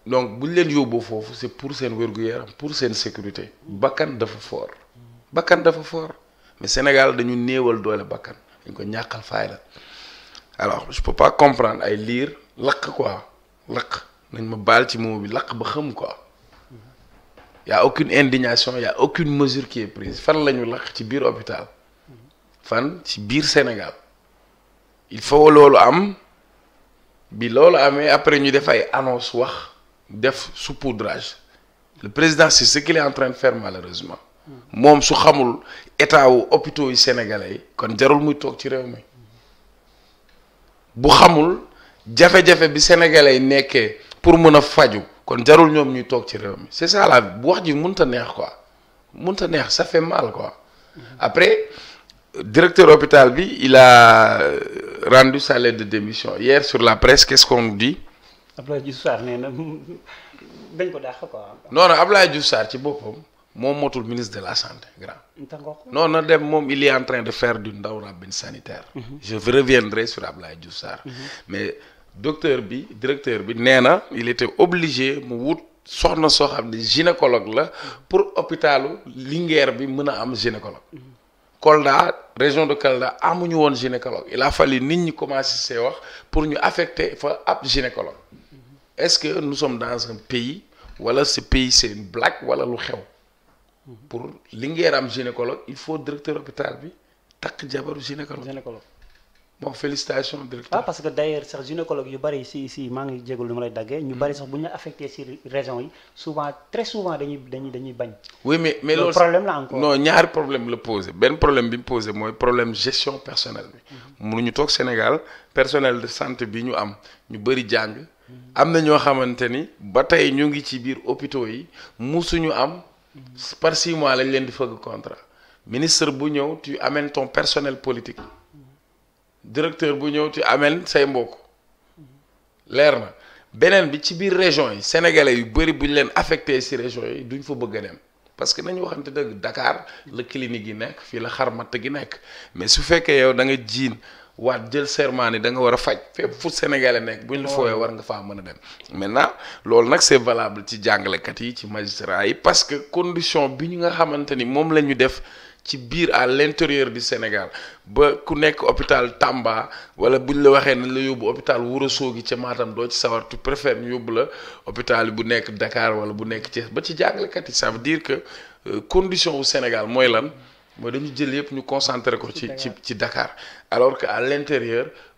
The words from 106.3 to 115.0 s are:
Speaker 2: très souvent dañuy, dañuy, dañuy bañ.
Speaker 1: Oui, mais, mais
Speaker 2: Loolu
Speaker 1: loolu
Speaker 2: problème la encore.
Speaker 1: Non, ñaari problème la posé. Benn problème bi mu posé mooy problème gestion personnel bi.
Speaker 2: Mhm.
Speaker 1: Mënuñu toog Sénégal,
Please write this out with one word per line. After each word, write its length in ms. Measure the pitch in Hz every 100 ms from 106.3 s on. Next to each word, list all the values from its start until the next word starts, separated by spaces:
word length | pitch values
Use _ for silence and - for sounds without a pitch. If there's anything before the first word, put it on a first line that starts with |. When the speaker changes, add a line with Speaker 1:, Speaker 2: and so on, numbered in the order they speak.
| 151 147 - _
Speaker 2:
très 140 | -
souvent 320 | 214 214 185 147
dañuy, 220 | 143 143 127
dañuy, 220 | 131 135
dañuy 220 | 123 135
bañ. 180 | 120 120 104 - -
Speaker 1:
Oui, 140 | 127 160
mais, 200 | 160 -
mais 120 | 143
Speaker 2:
Loolu 120 | 165 175
Speaker 1:
loolu 80 |
Speaker 2:
problème 320 | 175 175 175 202
la 120 | 147
encore. 180 | 131 135
Speaker 1:
Non, 160 | 147 139
ñaari 320 | 151 165 165
problème 400 | 160 139 135 117
la 60 | 120
posé. 340 | 117 101 92
Benn 260 | 87 120 156
problème 300 | 151 135 120
bi 80 | 120
mu 40 |
posé 300 | 123 120 107
mooy 200 | 104 107
problème 420 | 107 123 123 117
gestion 440 | 104 131 - - 135
personnel 460 | - - - - -
bi. 220 | 120 - 131 131 -
Speaker 2:
Mhm. 100 | 107
Speaker 1:
Mënuñu 220 | 113 120
toog 180 | 135 147
Sénégal, 500 | - 127 113